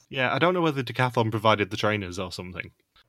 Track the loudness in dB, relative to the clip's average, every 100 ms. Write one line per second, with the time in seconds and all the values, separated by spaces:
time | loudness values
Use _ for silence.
0 | -10 -2 0 2 2 2 0 0 -4 0
1 | 0 2 0 2 4 4 2 -2 -2 -2
2 | -4 -8 -8 -8 -10 -10 -12 -16 _ _